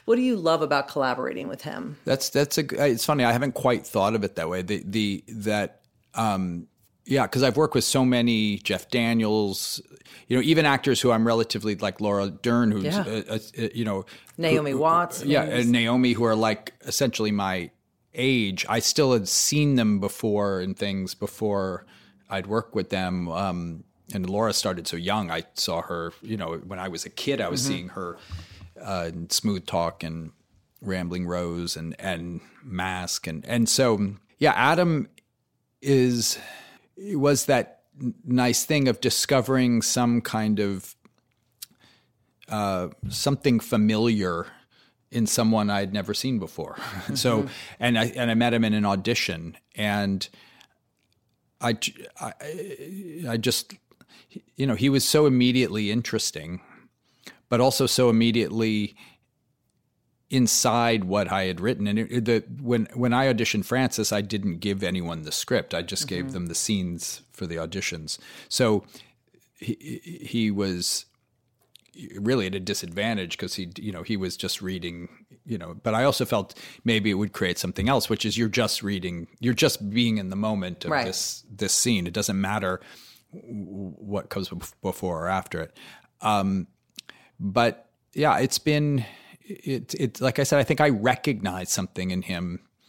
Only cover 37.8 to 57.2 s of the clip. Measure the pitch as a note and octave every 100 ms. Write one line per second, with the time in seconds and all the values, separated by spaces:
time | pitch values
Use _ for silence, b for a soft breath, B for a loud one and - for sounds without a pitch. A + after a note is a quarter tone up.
37.8 | _ C#3 B2+ - C#3+ B2 B2 A#2 - D3+
38.8 | C3 A2 B2 - - C3+ A#2+ C3 B2+ A#2
39.8 | - - A#2+ A#2+ - A2 G#2+ G#2 G2+ F#2+
40.8 | - - _ _ _ _ _ _ - b
41.8 | b b b _ _ _ - G#2+ G2+ F#2
42.8 | F2+ - - - - C#3 B2+ A#2 - A2
43.8 | G#2+ G#2+ A#2+ G#2+ F#2 E2+ - B B B
44.8 | B _ _ A#2+ G#2+ - A2 A2 G#2 G2+
45.8 | G2 G#2 F#2+ G#2 C3+ A#2+ F2 - C#2+ -
46.8 | - F#2+ - C#3 B2 A2 F#2+ B B B
47.8 | A#2+ A#2 A2+ C3 A#2+ A2+ A#2+ A#2 A2+ G#2+
48.8 | G#2 G2 F#2+ A#2 - E2 E2 - _ -
49.8 | G#2 G#2 G2+ F#2+ - B B B B _
50.8 | _ _ _ _ _ _ _ _ A#2+ A2
51.8 | - - - - A#2 - D3 D#3+ G3 C#3+
52.8 | D3 F#3+ F#3 D#3 D3 A#2 A#2 A#2+ - -
53.8 | _ _ _ B B B - - C3+ G#2
54.8 | C3+ C#3 - D3+ D3+ B2+ B2 B2+ A#2+ G#2
55.8 | G#2 A2+ A#2 A2 - - D#2 F2+ B B
56.8 | - _ B B